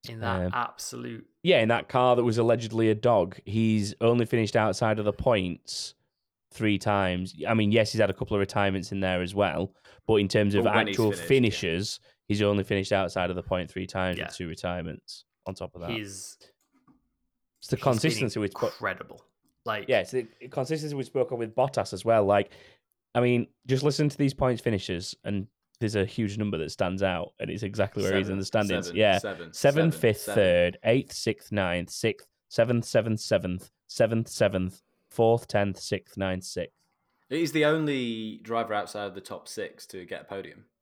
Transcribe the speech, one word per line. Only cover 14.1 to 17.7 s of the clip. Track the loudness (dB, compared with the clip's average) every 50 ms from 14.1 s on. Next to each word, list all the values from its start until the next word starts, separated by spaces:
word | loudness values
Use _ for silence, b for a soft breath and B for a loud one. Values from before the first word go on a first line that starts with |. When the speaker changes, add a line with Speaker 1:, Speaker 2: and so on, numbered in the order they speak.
| -2 -4
Speaker 1:
Yeah. | -6
Speaker 2:
with | -10 -8
two | -10 -10 -10
retirements | -10 -8 -6 -6 -6 -6 -8 -8 -10 -12 _ -18 -20 -20 -20 _ _ _ _
on | -12 -10
top | -10 -12 -12 _
of | -12 -10
that. | -8
Speaker 1:
He's, | -8 -8 -8 -10 -14 -14 -16 -16 -18 _ -20 _ _ _ _ _ _ _ _ _ _ _ _ _ _ _ _ _ _ _ _ _ _ _
Speaker 2:
It's | -6
the | -4